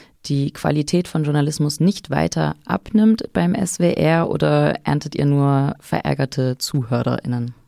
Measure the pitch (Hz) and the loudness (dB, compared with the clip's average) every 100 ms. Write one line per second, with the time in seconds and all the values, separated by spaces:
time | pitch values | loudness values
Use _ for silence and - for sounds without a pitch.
0 | - _ - 139 139 - 156 151 147 175 | -20 _ -4 -2 -2 -4 -2 -2 0 -2
1 | 175 160 147 147 143 151 147 - 165 - | -2 -2 0 0 0 0 -2 2 0 0
2 | - 139 165 165 151 - - 190 - 214 | -2 0 0 0 -2 -4 -6 -6 0 4
3 | 220 220 - - 175 180 185 - 175 - | 4 2 0 0 0 0 -2 0 0 2
4 | 156 165 165 - 151 147 147 - - 147 | 2 2 0 0 2 4 2 0 -2 -2
5 | 147 - 143 143 139 139 139 - - 165 | -4 -2 2 2 2 2 0 -4 -4 -4
6 | - 139 135 - 131 127 - 147 113 120 | -2 -2 -2 -2 -2 -2 -4 -4 -2 -2
7 | 120 123 - 120 120 120 | -2 -2 -4 -6 -6 -10